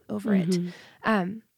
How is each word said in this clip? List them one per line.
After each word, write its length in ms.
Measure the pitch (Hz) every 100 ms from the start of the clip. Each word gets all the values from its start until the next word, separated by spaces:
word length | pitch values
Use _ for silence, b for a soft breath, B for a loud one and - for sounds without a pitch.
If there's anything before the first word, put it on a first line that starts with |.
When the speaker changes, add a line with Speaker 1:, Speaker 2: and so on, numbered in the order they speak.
| -
Speaker 1:
over 240 | 214 214
it. 160 | 196 170
Speaker 2:
Mm-hmm. 180 | 180 175 B B B
Speaker 1:
Um, 400 | 214 214 180 220 _